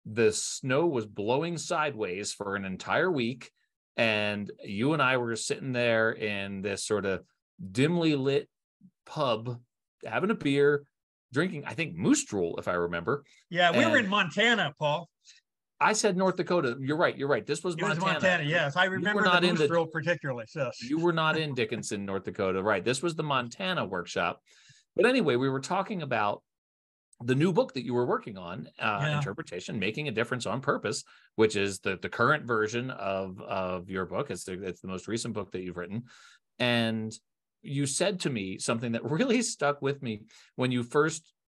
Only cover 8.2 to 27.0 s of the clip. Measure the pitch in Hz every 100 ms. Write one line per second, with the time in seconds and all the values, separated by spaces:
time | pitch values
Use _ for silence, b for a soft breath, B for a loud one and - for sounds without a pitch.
8.2 | 135 139 - _ _ _ - _ - 156
9.2 | 135 113 117 120 _ _ _ - - 113
10.2 | 190 226 147 139 143 143 - _ _ _
11.2 | _ 127 185 160 - 120 160 - 139 294
12.2 | - 101 85 - - 90 87 87 85 147
13.2 | - b b 175 175 240 330 285 196 208
14.2 | 180 160 226 226 151 - 151 156 160 _
15.2 | - B _ _ _ - 156 214 214 185
16.2 | 190 185 156 175 131 127 135 151 151 120
17.2 | 139 120 107 156 185 165 175 156 180 156
18.2 | 185 175 147 170 143 180 190 185 190 208
19.2 | 185 175 175 170 147 170 160 160 156 165
20.2 | 143 120 110 156 123 - 117 156 175 165
21.2 | 156 160 156 123 110 110 - 104 98 95
22.2 | 104 95 95 92 101 98 92 135 175 160
23.2 | 156 131 120 123 185 170 98 92 87 -
24.2 | 87 - _ b b b b - 240 254
25.2 | 156 123 135 135 135 180 190 196 143 113
26.2 | 104 - _ _ _ _ _ _